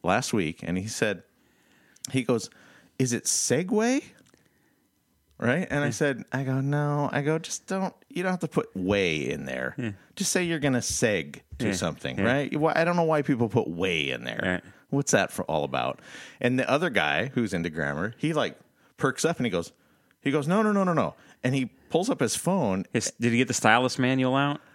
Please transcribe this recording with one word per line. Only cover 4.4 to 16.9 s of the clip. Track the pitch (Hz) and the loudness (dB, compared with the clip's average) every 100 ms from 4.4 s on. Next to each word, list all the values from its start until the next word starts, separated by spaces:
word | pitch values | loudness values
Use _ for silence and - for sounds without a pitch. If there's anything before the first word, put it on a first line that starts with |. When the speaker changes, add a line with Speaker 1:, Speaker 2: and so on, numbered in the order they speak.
| _ _ _ _ _ _ _ _ _ _ | _ _ _ _ _ _ _ _ _ _
Speaker 1:
Right? | 117 143 185 | 0 0 0
And | 143 | -2
I | 147 | -2
Speaker 2:
Yeah. | |
Speaker 1:
said, | 113 147 127 - | 0 0 0 -6
I | 131 | -4
go, | 135 131 | -2 0
"No." | 135 147 147 147 143 | 0 0 0 0 -2
I | - | -2
go, | 143 160 | 0 -2
"Just | 165 - - | -4 -10 -6
don't, | 190 190 - _ | -4 -4 -8 _
you | 175 | -4
don't | 185 | -2
have | 185 | -2
to | 160 | -2
put | - - 95 | -2 -4 -4
way | 90 101 92 78 65 | 0 2 4 2 -2
in | 73 69 | -4 -6
there. | 65 64 - | -6 -6 -4
Speaker 2:
Yeah. | 117 98 - - | -6 -8 -16 -6
Speaker 1:
Just | 190 | -2
say | 185 175 | 0 0
you're | 165 | 0
gonna | 143 127 | 0 0
seg | - - 117 101 73 71 _ - | 0 0 2 0 -2 -12 _ -6
to | 117 | -2
Speaker 2:
Yeah. | |
Speaker 1:
something, | 92 85 73 - 64 | -2 -2 -4 -6 -2
Speaker 2:
Yeah. | 101 | 0
Speaker 1:
right? | 135 143 147 | 0 0 0
Why, | 156 - | 0 2
I | 165 | 2
don't | 175 | 2
know | |
why | 165 156 | 2 2
people | 139 131 117 | 2 0 2
put | 123 - | 2 0
way | 85 95 85 69 | -2 0 0 -2
in | 64 | -4
there. | 60 57 | -6 -4
Speaker 2:
Right. | 95 90 - - _ | -2 -2 -4 -20 _
Speaker 1:
What's | 139 143 | -2 2
that | 113 90 | 2 2
for, | - - | -4 -2
all | 78 71 | -2 0
about?" | 65 62 - - - - - | -2 -2 -6 -12 -18 -18 -4
And | 123 127 | 0 0
the | 123 | 0
other | 139 | 0
guy | 175 | 0